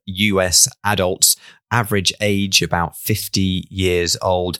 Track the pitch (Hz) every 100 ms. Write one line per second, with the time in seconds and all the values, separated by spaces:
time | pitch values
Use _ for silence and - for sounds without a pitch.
0 | - 92 104 95 90 - - - 101 98
1 | 92 - - - - - _ 117 110 104
2 | 87 - 104 98 98 - 85 87 85 -
3 | - 101 - - 95 92 - 95 92 87
4 | 85 - 95 90 90